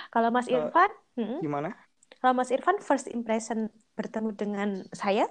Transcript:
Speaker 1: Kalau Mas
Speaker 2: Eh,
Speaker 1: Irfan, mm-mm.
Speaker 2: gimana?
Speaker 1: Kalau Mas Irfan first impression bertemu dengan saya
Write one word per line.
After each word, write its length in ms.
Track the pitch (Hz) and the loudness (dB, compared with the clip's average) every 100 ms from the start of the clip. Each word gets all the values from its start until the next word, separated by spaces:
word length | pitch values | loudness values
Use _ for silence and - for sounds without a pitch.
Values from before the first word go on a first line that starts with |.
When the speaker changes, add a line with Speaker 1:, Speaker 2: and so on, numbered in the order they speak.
| - | -4
Speaker 1:
Kalau 160 | 233 226 | 0 2
Mas 140 | 240 247 | 2 2
Speaker 2:
Eh, 40 | 247 | 0
Speaker 1:
Irfan, 340 | 151 330 392 415 _ - | 2 4 4 2 _ -8
mm-mm. 220 | 226 269 | -6 -4
Speaker 2:
gimana? 340 | 233 143 156 233 _ _ _ - | -2 -2 -4 -8 _ _ _ 0
Speaker 1:
Kalau 140 | 254 254 | 2 2
Mas 120 | 247 262 | 2 0
Irfan 220 | 277 381 - | 2 0 2
first 180 | 269 - 240 | 0 0 -6
impression 420 | 226 226 226 220 220 - _ - | -2 -2 -2 -4 -4 -8 _ -10
bertemu 300 | 214 220 220 202 | -8 -4 -4 -4
dengan 280 | 208 202 208 196 - - | -4 -2 -2 -4 -8 -6
saya 200 | 208 202 - | 0 2 2